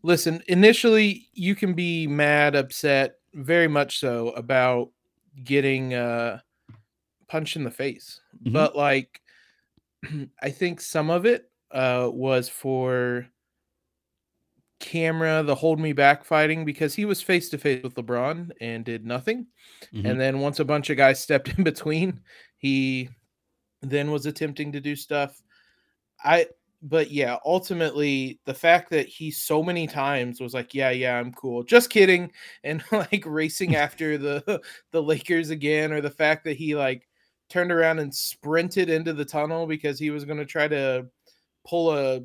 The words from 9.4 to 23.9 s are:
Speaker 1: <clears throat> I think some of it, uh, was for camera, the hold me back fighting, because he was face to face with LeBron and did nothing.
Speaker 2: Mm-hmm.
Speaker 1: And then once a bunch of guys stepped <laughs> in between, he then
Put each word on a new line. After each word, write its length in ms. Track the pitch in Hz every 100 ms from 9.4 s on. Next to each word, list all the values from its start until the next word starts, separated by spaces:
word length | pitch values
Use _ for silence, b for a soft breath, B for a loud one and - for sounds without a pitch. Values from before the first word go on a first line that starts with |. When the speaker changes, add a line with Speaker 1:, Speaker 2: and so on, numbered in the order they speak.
| b b b _ _ _
Speaker 1:
<clears throat> 400 | - 151 135 _
I 80 | 139
think 300 | 139 180 170
some 280 | - 160 151
of 160 | 175
it, 240 | 214 240 _ _ _
uh, 380 | 131 131 123 123
was 360 | 127 131 127 120
for 800 | - 135 131 127 127 123 123 123 _ _ _ _ _ _ _ _ _ _ _ _ _ _ _
camera, 600 | - 165 160 160 160 156
the 120 | 147
hold 260 | 131 160 156
me 120 | 156
back 320 | 143 143 143
fighting, 400 | - 156 156 160
because 300 | 151 139 156
he 100 | -
was 160 | 208 190
face 280 | - 180 175
to 80 | 147
face 240 | 147 131
with 120 | 127
LeBron 560 | 123 117 120 131 165 175 -
and 240 | 117 117
did 200 | 117 113
nothing. 420 | 113 123 165 240 240 B B B B
Speaker 2:
Mm-hmm. 140 | 110 104
Speaker 1:
And 140 | 127
then 200 | 135 135
once 200 | 143 143
a 40 |
bunch 260 | 139 147 139
of 60 | 135
guys 240 | 135 131
stepped 280 | - 139 143
<laughs> 80 | -
in 60 |
between, 560 | 170 147 156 160 185 - B B B _
he 520 | 139 135 135 131 127 - _ _ _ _ _ _
then 280 | 135